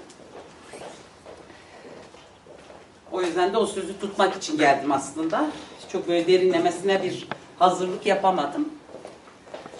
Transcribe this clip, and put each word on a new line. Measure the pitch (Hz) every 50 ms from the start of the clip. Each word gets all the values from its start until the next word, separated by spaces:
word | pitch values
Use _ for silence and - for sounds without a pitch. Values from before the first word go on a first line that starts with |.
| - - - - - - - - - - - - - - - - - - - - - - - - - - - - - - - - - - - - - - - - - - - - - - - - - - - - - - - - - - - - - - -
O | 185 180
yüzden | 170 - 180 180 196 208
de | 226
o | 208
sözü | - - 196 180 170 196 -
tutmak | 208 196 - - 196 - -
için | - - - 151 151
geldim | 151 143 139 - 135 147 139
aslında. | - - - - 156 160 165 208 247 302 302 - - - - - - - - -
Çok | 180 - 175
böyle | 170 170 165
derinlemesine | 180 185 185 185 185 180 170 170 175 - - 190 196 196 190 185
bir | 180 - - - - - - - - - -
hazırlık | - 180 180 175 185 180 185 196 -
yapamadım. | 214 190 - 196 190 185 160 143 - - 294 302 - - - - - - - - - - - - - - - - - - - - - - -